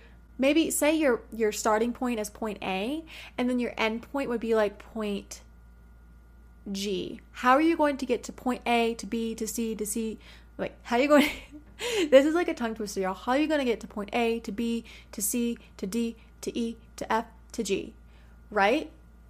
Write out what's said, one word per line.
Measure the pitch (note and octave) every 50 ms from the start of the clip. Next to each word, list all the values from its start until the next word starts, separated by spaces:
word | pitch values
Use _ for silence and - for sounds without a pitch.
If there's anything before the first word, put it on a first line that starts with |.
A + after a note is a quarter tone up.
| - - - - - - - -
maybe | B3+ C#4 D4+ E4 D#4+ -
say | B3 - C#4+ D4 D#4+
your, | D#4 D#4 C4 A#3 A3 - - -
your | A3 A3+ G#3 G#3
starting | - - A3+ G#3+ A3 A#3 A#3+ A#3+
point | - B3+ B3 B3 G#3+
is | G#3+ -
point | - - A3+ A3 G3 - -
A, | G3+ F#3+ F#3+ G3+ A#3+ D4 D#4+ D#4+ - - - - - - -
and | B3 B3
then | B3+ B3
your | A#3+ A3+ -
end | - A3 A3 A3 A#3 - -
point | - C#4 C#4 A3+
would | A#3+ A3+
be, | A3+ A3+ A3+
like, | A3 G#3 G3+ G#3 -
point | - - - A3+ G#3+ G#3 G3+ G3 - - - - - - - - - - - - - - - - - - - - - - - - - - - - - G#3
G. | G3 G3 G3 G#3 F#3+ F3+ - - - - - - -
How | - - B3 B3+
are | C#4+
you | D#4+ E4 E4
going | D#4 D4+ D4 C#4+
to | B3+ C4
get | - A#3+ - -
to | - -
point | - - B3+ B3 B3 -
A | A#3+ A#3+ A#3 A#3 A3+ A#3
to | A#3 -
B | G3 A#3 A3+ A3+ A3+ A3+
to | A3+ A3+
C | G#3+ - - A#3 A3 A3
to | G3+ G#3+
C? | G#3 - A#3 A3 A3 G#3+ - - - - - - - - -
Like, | - - - - -
how | - A#3+
are | A#3+ C#4
you | C#4
going | D4+ C#4+ D4 D4+ - - - - D4 - - -
<laughs> | - - - A#4+ A#4 G#4 E4+ D4
this | C4 C4+ C#4+
is | D#4 D#4
like | F4 F4 E4+
a | D#4+
tongue | - A#3+ A3+ A3
twister, | A3 G#3+ G3 - G3
y'all. | F#3+ F#3 F#3+
How | - - B3 B3+
are | C#4+
you | D#4 D4+
gonna | D#4 D4 C4+
get | B3 A3 G3+
to | -
point | - - G#3+ G3+ - -
A | A#3+ A#3 A#3 A3+ A#3
to | A#3 - G3
B | - A#3 A#3 A#3 A#3 A3+ - - - - - -
to | - G3+
C | - - A#3+ A#3+ A#3 A#3 - - - - -
to | -
D | F#3+ F#3+ A#3 A#3 A3+ A#3 - - - - - -
to | G3 -
E | A#3+ A#3 A3+ A3+ - - - -
to | - - - A3
F | A3 - - - - - - -
to | - A3
G, | G3 G3 - - - - - - - - - - - - - - -
right? | G#3 G#3 G3 G#3 B3 D#4 D#4 - - - - - - - -